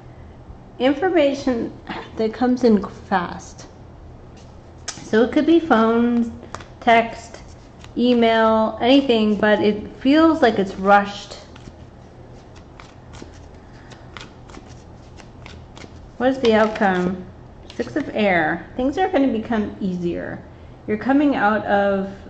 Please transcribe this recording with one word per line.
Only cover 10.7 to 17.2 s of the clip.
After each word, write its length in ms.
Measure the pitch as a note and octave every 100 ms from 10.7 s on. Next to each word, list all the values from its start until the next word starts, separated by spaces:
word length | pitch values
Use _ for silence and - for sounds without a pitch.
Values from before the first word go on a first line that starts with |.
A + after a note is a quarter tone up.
rushed. 600 | - F#3+ G3+ G3+ - - - - - - - - - - - - - - - - - - - - - - - - - - - - - - - - - - - - - - - - - - - - - - - - - - -
What 140 | B3
is 100 | C4+
the 140 | A#3
outcome? 680 | G#3+ G#3+ - G3+ F#3 F3+ F#3